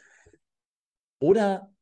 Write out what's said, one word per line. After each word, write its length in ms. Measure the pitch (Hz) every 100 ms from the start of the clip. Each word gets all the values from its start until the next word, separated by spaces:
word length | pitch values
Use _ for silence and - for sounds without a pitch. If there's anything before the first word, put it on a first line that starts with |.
| _ _ _ _ _ _ _ _ _ _ _ _
Oder 500 | 143 202 202 190 196 _